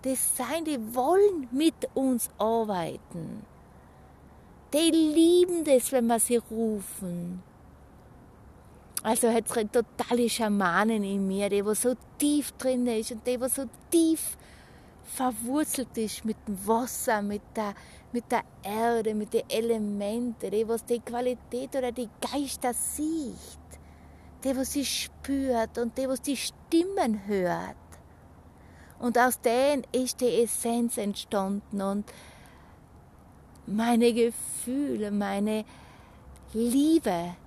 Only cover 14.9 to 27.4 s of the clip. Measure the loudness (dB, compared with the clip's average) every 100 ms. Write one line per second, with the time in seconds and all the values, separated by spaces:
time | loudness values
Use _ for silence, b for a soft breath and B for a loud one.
14.9 | B -16 -4 -2 -2 -2 -2 -2 -4 -6
15.9 | -4 -4 -4 -6 -6 -6 -6 0 0 0
16.9 | -4 0 0 0 -6 -8 -6 -6 -6 B
17.9 | B B -8 -2 -2 -2 -14 -8 -2 0
18.9 | 2 0 -4 -2 -2 0 -2 0 0 -2
19.9 | -4 -4 -2 -4 -6 -4 -2 0 -4 -2
20.9 | -4 -2 -4 -4 -4 -8 -8 -4 -4 -4
21.9 | -4 -8 -8 -6 -4 -4 -4 -4 -2 -6
22.9 | -4 -4 -2 -6 -10 -16 -20 -20 -20 B
23.9 | B B B B B -4 -2 -2 -2 -2
24.9 | -4 -6 -10 -4 -2 0 0 0 -2 -4
25.9 | -2 -2 -2 -2 -4 -6 -10 2 2 2
26.9 | 0 0 0 -2 0